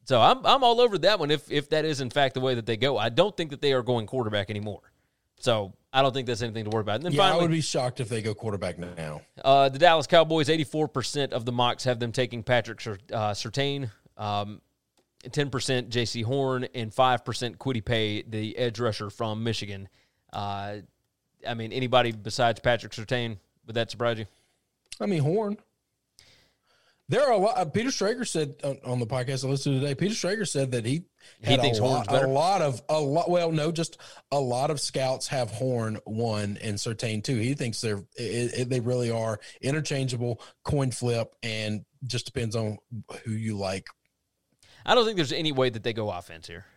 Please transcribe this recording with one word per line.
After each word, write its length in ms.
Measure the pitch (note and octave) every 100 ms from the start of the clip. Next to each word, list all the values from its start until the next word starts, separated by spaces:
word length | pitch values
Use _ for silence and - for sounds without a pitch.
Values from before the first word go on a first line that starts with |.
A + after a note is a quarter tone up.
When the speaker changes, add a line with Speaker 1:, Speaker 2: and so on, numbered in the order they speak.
Speaker 1:
So 160 | - B2+
I'm, 240 | C3 C4
I'm 180 | - B3+
all 180 | B3 A#3
over 160 | A#3+ F#3+
that 200 | E3+ G#3
one 120 | D3
if, 200 | D3+ -
if 200 | D3 C#3+
that 160 | D#3 D#3
is, 160 | C3+
in 80 | B2+
fact, 240 | D3 C3+
the 60 | C3
way 140 | C3 A#2+
that 100 | A2+
they 100 | A2
go. 220 | C3 A#2+
I 100 | A2+
don't 260 | A#2 G3+
think 160 | G3 E3
that 120 | C3+
they 100 | C#3+
are 100 | C3
going 240 | A#2 B2 G#2+
quarterback 440 | C3 A2 G#2 F#2+
anymore. 320 | G#2 G#2 F2+ - _ _ _ _ _
So 320 | B2+ A2 G2 - _
I 80 | C3
don't 100 | C#3
think 140 | C3 B2
that's 160 | A2+
anything 220 | A#2 G#2+
to 60 | G#2+
worry 120 | A2
about. 140 | G#2 G#2+
And 80 | F3
then 60 |
Speaker 2:
Yeah, 100 | C#3+
Speaker 1:
finally, 160 | F#3+ E3+
Speaker 2:
I 20 |
would 80 | E3+
be 100 | D#3+
shocked 380 | - D3+ B2 -
if 80 | A2+
they 100 | A#2
go 140 | G#2+
quarterback 440 | G#2 A2 G2+ F#2 E2+
now. 440 | F2 E2+ D#2+ D2+ - -
Speaker 1:
uh, 280 | - C#3 C#3
the 80 | C3
Dallas 280 | E3+ D#3+ C#3+
Cowboys, 440 | E3+ D#3 D#3+ D3
eighty-four 380 | D#3+ D3+ D#3 D3+
percent 440 | C3+ - D3 C3+
of 120 | B2 A2+
the 60 |
mocks 320 | A#2+ A#2+ -
have 140 | B2+ A#2+
them 140 | A#2+
taking 300 | A2 B2 A#2+
Patrick 380 | G#2+ B2 A2+ G#2+
Sur-, 160 | A#2 G2+ -
uh, 200 | A2 G#2+
Surtain. 580 | G2+ A2+ A#2+ C#3 C#3+ B2+ - _ -
Um, 440 | G#2 G#2 G#2 G#2 _ _ _ _ _ _ -
ten 180 | D3 C#3+
percent 400 | C3 - B2+ B2
J 140 | A#2+
C 180 | A2+ A#2+
Horn, 460 | A2+ C#3 C3+ B2+ C3
and 200 | B2+ A2+
five 300 | A#2+ B2+ B2
percent 340 | - A2+ A#2+ F#2
Kwity 260 | C3+ A#2+
Paye, 380 | G#2 A#2 G#2+ G#2
the 340 | - A2 A2 -
edge 220 | B2 G#2+
rusher 320 | A#2+ G#2 G#2
from 320 | - A2+ G#2+
Michigan. 460 | A2+ A2 G#2 G2 G2 _ _ _ _
Uh, 440 | - G2+ G2+ G2+ G#2 F2+ _ _ _ _ _ -
I 80 |
mean, 180 | A#2 A2+
anybody 400 | A2 B2+ B2+ A#2+
besides 480 | A2 G#2 - A#2 A2
Patrick 320 | B2 A#2 A2
Surtain, 460 | - G#2+ B2 A#2 G#2 _ _ -
would 80 |
that 160 | A2+ A2+
surprise 280 | G#2 A#2+ A2+
you? 60 | G#2 _ _ _ _ _ _ -
Speaker 2:
I 60 | G#3
mean, 140 | F3
Horn. 360 | C#3+ G3 G#3 G#3 _ _ _ _ _ _ - _ _ _ _ _ _ _ -
There 140 | F#3+
are 100 | C#4+
a 40 | A3
lot. 220 | G3+ G3
Uh, 80 | E3+
Peter 240 | F#3+ B3
Schrager 360 | - G3 B3 A#3
said, 280 | E3+ D3 C3+
uh, 120 | C#3+ C3+
on 160 | B2+ B2
the 80 | A2+
podcast 380 | C3 B2+ C3+
I 40 | C3
listened 280 | C3+ D3 C3+
to 40 |
today, 140 | C#3+
Peter 200 | C#3 F3+
Schrager 340 | A3 F3 A3 F#3+
said 220 | C#3+ C3+
that 160 | A#2+ A2
he 180 | D3+ - _ - -
Speaker 1:
He 80 | A#2
Speaker 2:
had 100 | C3
Speaker 1:
thinks 180 | C3+ A2
Speaker 2:
a 40 |
Speaker 1:
Horn's 240 | B2+ B2+ -
Speaker 2:
lot, 20 |
Speaker 1:
better? 160 | C#3
Speaker 2:
a 60 | C3+
lot 320 | C3+ E3+ G3
of, 180 | D3+ A#2+ -
a 100 | D#3
lot, 300 | C#3+ D3+ E3+
well, 240 | F3 E3+
no, 180 | D#3+ D3+
just 280 | E3 D#3+ - - - _
a 80 | C#3+
lot 300 | C3 A#2+ D3
of 100 | D3
scouts 480 | - C#3+ C3 C3 -
have 220 | C#3 A2+
Horn 480 | A2 C3 B2 A2 G#2+ -
one 500 | A2 A#2 G#2+ G#2 G2+
and 160 | G#2+ G2+
Surtain 440 | - A2 A#2 A2
two. 140 | G#2 B2
He 160 | A#2
thinks 300 | C#3+ B2+ G#2
they're, 200 | A#2 G2+ E2+ -
it, 380 | A2+ A2+ A#2+ A#2
it, 80 | B2
they 100 | B2+
really 300 | A#2 B2+ A#2+
are 280 | A2+ A2+ G#2+ - -
interchangeable, 800 | C3 D3+ D3 C#3 C3 A#2+ A#2+ A#2 - _
coin 280 | - D3 C3+
flip, 420 | A#2 A#2+ A#2 A2+ _
and 420 | A#2 A2 G#2+ G#2+ - _
just 200 | B2 A#2
depends 320 | - C3 A2+ A2+
on 220 | G#2+ G#2 _ A2 - F#2+
who 80 | A#2
you 260 | A2 A2 G#2
like. 280 | G2 G2 - - _ _ _ _ _ _ _ - -
Speaker 1:
I 80 |
don't 100 | A#3+
think 120 | A3 G3
there's 140 | C#3
any 200 | D#3+ D#3
way 160 | C3+ C3
that 140 | A2+
they 100 | A#2
go 180 | A2+ G#2+
offense 360 | F2 - E2 -
here. 180 | E2+ -